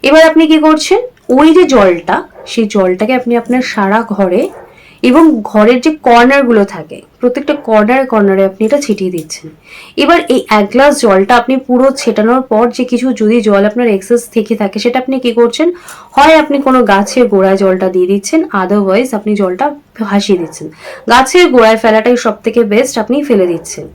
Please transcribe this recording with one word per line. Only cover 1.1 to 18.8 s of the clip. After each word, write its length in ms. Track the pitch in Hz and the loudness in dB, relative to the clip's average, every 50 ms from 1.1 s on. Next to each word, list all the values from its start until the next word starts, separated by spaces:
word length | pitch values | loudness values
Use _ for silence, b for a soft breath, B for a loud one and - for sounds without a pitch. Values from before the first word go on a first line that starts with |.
| _ _ _ - | _ _ _ -2
ওই 240 | 247 262 302 320 311 | 0 2 4 4 6
যে 100 | 370 359 | 4 4
জলটা, 600 | - 262 240 202 185 175 165 - - 196 - - - _ - - | 4 4 2 2 2 0 -2 -4 -4 -4 -4 -6 -10 _ -20 -16
সেই 200 | - - 233 226 | -8 -4 -4 -4
জলটাকে 480 | 202 - 208 190 185 180 185 214 214 262 | -2 0 0 0 0 -2 -2 -2 -2 -2
আপনি 240 | 254 254 233 240 | -4 -2 -2 -2
আপনার 240 | 233 233 - 247 254 | -2 -2 -2 -2 -2
সারা 400 | 247 - - 220 196 196 202 226 | -2 -4 -4 -4 -2 0 0 -2
ঘরে 480 | 226 226 208 208 196 180 180 220 311 392 - - b b b b b b b b b 254 | -2 -4 -4 -2 -2 0 0 -2 -2 -4 -8 -16 b b b b b b b b b 2
এবং 140 | 247 320 330 311 262 220 208 - | 4 4 4 4 2 0 -6 -2
ঘরের 280 | - 214 214 233 254 247 247 | 0 2 4 4 2 2 0
যে 60 | 320 311 302 - | -2 -4 -2 0
কর্নারগুলো 560 | 254 233 233 240 254 277 277 277 240 233 214 196 196 - | 2 4 4 4 4 2 2 2 2 2 0 0 -2 -4
থাকে, 220 | 170 - - - - - _ _ _ | -14 -16 -16 -20 -20 -20 _ _ _
প্রত্যেকটা 340 | - 247 247 277 285 - 302 - - | -4 -2 -2 -2 -4 -4 -6 -6 -2
কর্নারে 380 | 220 220 214 208 214 247 262 269 254 240 | 0 0 2 2 2 0 0 0 0 0
কর্নারে 300 | 214 202 196 190 190 190 190 | 0 2 2 2 2 0 -2
আপনি 120 | 190 - 220 | -2 -4 -2
এটা 120 | 220 285 294 285 | -2 -2 -2 -2
ছিটিয়ে 260 | - 202 196 190 185 180 | -4 -4 -4 -4 -6 -6
দিচ্ছেন। 320 | 165 156 160 - - - 156 - B B B B B B B B - 277 | -8 -10 -10 -16 -16 -16 -20 -20 B B B B B B B B -2 0
এবার 160 | 294 339 330 311 - 254 | 2 2 0 2 0 -2
এই 60 | 247 - - 214 214 | -2 0 0 0 0
এক 60 | 202 208 - | 0 0 0
গ্লাস 200 | 247 277 294 269 - - | 2 2 2 2 2 0
জলটা 300 | 214 190 190 196 196 247 240 | 2 2 2 2 2 0 0
আপনি 120 | 233 254 262 269 262 | 0 0 -4 -4 -2
পুরো 180 | - 247 247 254 269 262 - | -2 0 2 2 0 0 0
ছেটানোর 420 | - 240 202 214 214 226 247 262 262 - | -4 -4 -2 0 0 0 0 0 0 -2
পর 140 | 226 214 240 240 233 | 0 0 0 0 -2
যে 60 | - 247 247 | -4 -4 -4
কিছু 160 | 247 226 247 262 240 202 | -2 -2 -2 -4 -2 0
যদি 180 | 220 214 233 240 208 | 0 0 0 2 2
জল 160 | 220 202 196 202 208 | 2 2 2 0 0
আপনার 160 | 208 240 247 233 202 | -2 -2 -2 0 -2
এক্সেস 260 | 190 190 - 240 240 - - - | -2 -2 -2 -2 -2 -2 -4 -4
থেকে 180 | 233 208 - 233 208 | -4 -2 -2 -4 -4
থাকে, 160 | 214 - - 226 - | -4 -4 -4 -4 -4
সেটা 140 | 247 - 254 254 | -2 -4 -2 -4
আপনি 120 | 262 269 254 247 | -4 -6 -4 -4
কি 80 | 240 226 240 | -2 0 0
করছেন, 280 | 240 233 - - 320 349 349 B B B B B B B - | 0 0 0 -2 -2 -2 -2 B B B B B B B 0
হয় 200 | - 277 320 320 311 302 | 2 4 4 4 4 2
আপনি 140 | 302 285 277 277 | 0 -4 -2 0
কোনো 120 | 269 254 254 233 202 | 0 2 2 2 2
গাছের 340 | 196 196 202 202 - 254 247 214 202 | 2 0 0 -2 0 0 0 2 2
গোড়ায় 240 | 190 190 190 196 196 | 0 2 2 2 2
জলটা 260 | 202 185 185 185 190 185 180 | 0 0 0 0 -2 -2 0
দিয়ে 120 | 185 180 180 | -2 0 0
দিচ্ছেন, 280 | 196 202 196 - - 320 320 320 - 196 | -2 -4 -2 -2 -2 -2 -2 -2 -4 -4
otherwise 520 | 185 185 202 208 | -2 0 -2 0